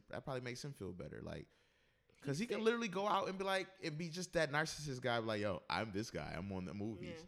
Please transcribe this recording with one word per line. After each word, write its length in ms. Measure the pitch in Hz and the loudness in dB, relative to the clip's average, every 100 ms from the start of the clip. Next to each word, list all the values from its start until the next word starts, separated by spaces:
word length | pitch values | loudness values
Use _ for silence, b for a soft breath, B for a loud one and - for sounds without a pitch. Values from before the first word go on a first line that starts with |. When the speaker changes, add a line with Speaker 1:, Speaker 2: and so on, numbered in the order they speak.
| - | -10
Speaker 1:
that 140 | - | -8
probably 180 | 135 131 | -4 -4
makes 220 | 123 123 | -4 -6
him 100 | 147 | -8
feel 180 | 139 95 | -6 -6
better. 280 | 90 73 55 | -6 -8 -8
Like, 220 | 82 78 - b b b b b b - | -6 -8 -10 b b b b b b -10
'cause 160 | - 139 | -4 -2
Speaker 2:
He's 20 | |
Speaker 1:
he 60 | 240 | 0
can 100 | 208 | 4
Speaker 2:
sick. 80 | 220 | 4
Speaker 1:
literally 220 | 233 233 | 4 2
go 200 | 180 208 | 2 4
out 220 | 196 196 | 4 2
and 80 | 190 | 0
be 60 | |
like, 240 | 190 190 185 - | 2 2 0 -4
and 140 | 170 151 | -4 -2
be 120 | 170 | -4
just 240 | 160 175 | -4 0
that 180 | 170 156 | 2 4
narcissist 500 | 147 160 - 147 127 | 4 2 0 -4 0
guy, 180 | 123 117 | 2 2
be 80 | 110 | 4
like, 140 | 107 | 2
"Yo, 200 | 104 90 - | 2 0 0
I'm 220 | 87 113 | 0 2
this 180 | 95 113 | 0 -2
guy. 240 | 85 76 76 | -2 -4 -4
I'm 160 | 98 | -2
on 140 | 95 90 | -2 -4
the 80 | |
movies." 360 | 101 104 107 160 | -4 -4 -4 -8
Speaker 2:
Yeah. 80 | 165 | -8